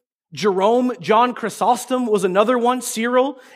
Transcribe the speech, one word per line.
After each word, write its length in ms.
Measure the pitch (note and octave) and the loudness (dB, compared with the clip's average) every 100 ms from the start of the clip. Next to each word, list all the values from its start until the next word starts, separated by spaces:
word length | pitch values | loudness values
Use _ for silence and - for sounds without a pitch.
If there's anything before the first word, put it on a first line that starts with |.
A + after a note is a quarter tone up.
| _ _ _ | _ _ _
Jerome, 600 | C#3+ G3 F#3+ G3+ A#3+ B3 G#3+ | -4 -2 2 2 2 0 -2
John 340 | E3 G#3+ B3 | 0 2 2
Chrysostom 720 | - G#3 - G3+ A#3+ - B3+ A#3+ | -2 -8 -2 -2 -2 -2 -4 0
was 180 | G#3 | 0
another 340 | F#3+ F3+ A3 B3 | 2 2 2 2
one, 220 | A#3 B3+ | 0 -2
Cyril 580 | B3 A3 A#3 B3 C4+ D4 - | -4 -4 0 0 0 -4 -16